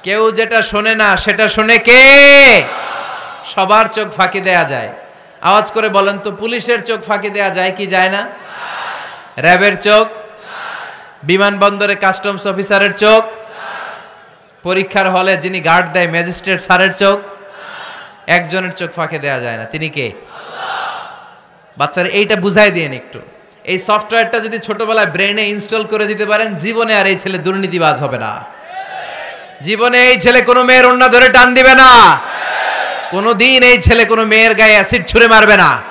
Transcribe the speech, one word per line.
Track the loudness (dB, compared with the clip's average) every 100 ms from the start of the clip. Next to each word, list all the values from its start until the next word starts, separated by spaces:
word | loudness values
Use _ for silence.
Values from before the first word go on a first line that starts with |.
কেউ | -4 -2 0
যেটা | 0 0 0
শোনে | 0 -2 -2 0
না | 2 2
সেটা | 0 0 0
শোনে | 0 2 2
কে?" | 4 6 8 8 8 8 6 4 0 -8 -10 -12 -12 -14 -16 -18 -10 -6
সবার | 0 2 2
চোখ | -4 -8
ফাঁকি | -4 -4 -2
দেয়া | -2 0
যায়। | 0 -4 -8 -14 -20 -20 -20 -6
আওয়াজ | 0 0 0
করে | -4 -2
বলেন | 0 -2 -4
তো, | -10
পুলিশের | -8 -8 -6 -4 -4 -4
চোখ | -8
ফাঁকি | -4 -6 -6
দেয়া | -4 -4
যায় | -2 -4
কি | -6 -4
যায় | 0 0
না? | -2 -8 -14 -18 -16 -14 -12 -12 -12 -16 -20 -18 -6
র্যাবের | -4 0 -2 -2
চোখ, | 0 0 0 -6 -20 -20 -20 -16 -14 -14 -16 -20 -20 _
বিমানবন্দরে | -4 0 0 2 0 0 -4 0
কাস্টমস | -2 -2 -6 -6 -6
অফিসারের | -6 -2 0 0
চোখ, | 0 4 4 2 -12 -20 -18 -16 -14 -16 -16 -20 -20 -20 _ _ _
পরীক্ষার | -4 -4 -2 -2 0
হলে | 0 0 -2
যিনি | -4 -4
গার্ড | 0 2 2
দেয় | -2 -2
ম্যাজিস্ট্রেট | -2 -6 -8 -6 -6
স্যারের | 0 0 0
চোখ, | 2 0 0 -6 -20 -20 -20 -20 -18 -18 -18 -20 -18 -2
একজনের | -2 -2 -6 -8
চোখ | -10 -12
ফাঁকি | -8 -8 -6
দেয়া | -6 -6
যায় | -6 -10
না। | -10
তিনি | -10 -8
কে? | -6 -8 -10 -20 -20 -18 -14 -12 -10 -10 -12 -18 -20 -20 -20 _ _ _ -8
বাচ্চারা | -6 -4 -4
এইটা | -2 -2 -2
বুঝাই | 0 2 2
দিয়েন | 0 -6
একটু। | -8 -14 -20 -20 -20 _ _
এই | -8 -6
সফটওয়্যারটা | -2 -2 0 -2 0 -4
যদি | -6 -10
ছোটবেলায় | -8 -6 -2 0 -2
ব্রেনে | -2 -2 -2
install | -4 -6 -6 -6
করে | -4 -4 -4
দিতে | -4 -2
পারেন, | -2 -2 -6
জীবনে | -6 -4 0 0
আর | 0
এই | -4
ছেলে | -6 -6
দুর্নীতিবাজ | -4 -4 -4 0 0 0
হবে | -4 -6
না। | -8 -10 -14 -20 -18 -16 -14 -14 -14 -14 -16 -18 -20 -14
জীবনে | -4 0 2 4 4
এই | 4
ছেলে | 4 2
কোনো | 4 2
মেয়ের | 4 6 6
ওড়না | 4 4
ধরে | 6 6
টান | 6 4
দিবে | 6 6 8
না। | 8 8 8 4 -2 -10 -8 -6 -4 -6 -6 -8 -8
কোনোদিন | -4 -2 2 2 4
এই | 4 4
ছেলে | 4 2 2
কোনো | 0 0
মেয়ের | 2 2 4
গায়ে | 4
acid | 4 2 -2 0
ছুঁড়ে | 2 6
মারবে | 6 6 6
না। | 4 0 -6